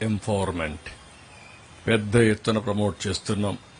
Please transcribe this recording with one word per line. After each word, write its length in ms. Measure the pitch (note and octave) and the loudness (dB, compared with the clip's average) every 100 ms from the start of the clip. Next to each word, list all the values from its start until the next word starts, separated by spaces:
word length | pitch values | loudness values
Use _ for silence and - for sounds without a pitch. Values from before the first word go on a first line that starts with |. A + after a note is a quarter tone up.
ఎంపవర్‌మెంట్ 840 | A2 G2+ - G2+ F#2+ F2 D#2 D2+ - - - - - - - - - - - | -4 -2 0 0 0 -2 -6 -8 -14 -18 -20 -20 -20 -20 -20 -20 -20 -8 0
పెద్ద 300 | A2+ G#2 A#2+ | 0 4 4
ఎత్తున 420 | A2+ G#2 - A2 | 4 2 0 0
ప్రమోట్ 480 | G#2 G#2 G#2 E2+ G#2 | 0 0 0 -2 -6
చేస్తున్నాం. 520 | F2+ - G2+ G2+ E2 - - | -6 -4 -2 -2 -4 -12 -20